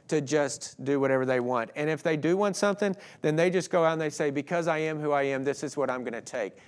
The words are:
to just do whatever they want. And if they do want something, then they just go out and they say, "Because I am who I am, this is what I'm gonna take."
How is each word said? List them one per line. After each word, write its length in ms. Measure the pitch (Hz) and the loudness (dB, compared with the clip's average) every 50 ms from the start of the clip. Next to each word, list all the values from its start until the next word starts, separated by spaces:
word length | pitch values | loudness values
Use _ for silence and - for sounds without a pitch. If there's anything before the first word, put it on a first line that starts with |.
| _ - | _ -2
to 120 | 165 151 | 0 0
just 640 | 143 131 147 151 143 139 139 - - - - - 135 | 0 2 2 2 2 2 -2 -6 -12 -14 -12 -8 -2
do 160 | 139 143 139 | 0 2 2
whatever 260 | 139 135 135 131 131 | 4 4 4 2 4
they 140 | 127 127 127 | 2 2 2
want. 300 | 123 123 127 120 113 - - | 2 2 0 0 -2 -2 -4
And 160 | 147 151 156 | -4 -2 -2
if 120 | 160 143 | -2 0
they 140 | - 170 156 | 0 0 0
do 200 | 151 147 160 180 | 2 2 2 2
want 200 | 190 208 202 185 | 2 2 0 0
something, 380 | - 202 202 196 196 208 196 185 - - - - - | 2 0 0 2 2 0 -2 -2 -4 -10 -20 -14 -4
then 140 | - 151 151 | -2 0 2
they 160 | 156 170 185 | 4 2 4
just 200 | 180 185 165 - | 2 0 -2 0
go 140 | - 175 165 | 2 2 4
out 80 | 160 | 4
and 80 | 165 160 | 2 0
they 100 | 156 151 | -2 -4
say, 200 | - - 160 147 | -2 -2 -2 0
"Because 380 | 139 147 143 - 180 175 165 170 | 0 -2 -4 -2 -2 -2 0 0
I 100 | 160 156 | 0 0
am 220 | 156 156 156 151 | 0 -2 -4 -2
who 100 | 151 147 | -2 0
I 140 | 143 143 139 | 2 2 2
am, 200 | 139 135 131 135 | 0 0 0 0
this 200 | 143 135 - 156 | -2 -2 -2 -6
is 120 | 143 - | -8 -2
what 140 | 147 135 127 | -2 -2 0
I'm 140 | 127 127 120 | 0 -2 -4
gonna 160 | 120 113 113 | -6 -8 -8
take." 320 | - - - 123 104 95 - - - | -10 -8 -6 -4 -4 -4 -6 -12 -20